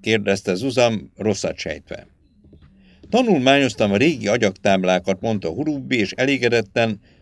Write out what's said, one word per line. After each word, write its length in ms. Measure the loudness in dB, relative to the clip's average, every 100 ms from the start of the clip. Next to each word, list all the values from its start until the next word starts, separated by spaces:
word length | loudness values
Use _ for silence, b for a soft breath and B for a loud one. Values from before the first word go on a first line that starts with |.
kérdezte 540 | -2 0 0 -2 -2
Zuzan 580 | -4 -2 0 2 0 -8 -6
rosszat 420 | -4 -2 -6 -8
sejtve. 480 | -10 -12 -14 -18 -18 _ _ _ _ -20 -20 b b b -2
Tanulmányoztam 840 | 0 4 4 4 4 2 0 0
a 40 | 2
régi 320 | 2 0 -2
agyagtáblákat, 920 | 0 0 0 0 2 2 0 0 -4
mondta 300 | -2 -4 -4
Hurubbi, 460 | -6 -4 -6 -4 -2
és 160 | -2
elégedetten 880 | -2 -2 0 0 0 0 -2 -2 -4 b b